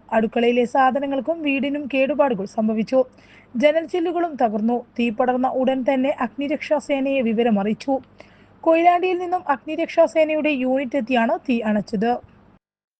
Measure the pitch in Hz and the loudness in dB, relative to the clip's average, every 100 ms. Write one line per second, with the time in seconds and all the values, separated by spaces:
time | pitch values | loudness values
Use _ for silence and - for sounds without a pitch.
0 | - 226 220 240 240 240 240 254 262 247 | -2 -2 0 0 2 2 2 2 2 2
1 | 277 269 233 339 294 269 277 285 285 269 | -4 -4 -4 -2 -2 -2 -2 -4 -4 -2
2 | 269 294 285 196 196 - 220 220 214 262 | 0 2 2 0 -6 -2 -2 0 0 0
3 | 254 _ - - - 233 294 320 330 359 | 0 _ -20 -20 -10 0 2 2 0 -2
4 | 339 349 339 269 233 208 226 240 - - | -2 -2 -2 0 -2 0 -2 -2 -4 -4
5 | 240 214 254 247 262 262 262 262 254 269 | -2 0 0 0 0 0 0 0 0 0
6 | 269 - 247 - 285 294 - 302 - 277 | 0 -2 -6 -6 -6 -4 -2 -2 -2 -2
7 | 269 269 226 226 233 202 202 202 - 269 | 0 0 0 0 2 2 0 -4 -4 -4
8 | - - - - - - 330 330 349 349 | -6 -20 -20 -20 -20 -4 2 4 4 4
9 | 370 359 349 359 359 262 302 320 320 - | 0 -2 -2 -4 -2 -4 -4 -4 -2 2
10 | 330 320 311 311 302 269 254 262 269 285 | 2 4 2 2 0 0 0 -2 -2 -4
11 | 226 247 226 349 - 233 214 208 - 196 | 0 0 0 -2 -2 -2 0 -2 -2 -2
12 | 233 240 - - - _ _ _ _ _ | -2 -2 -6 -20 -20 _ _ _ _ _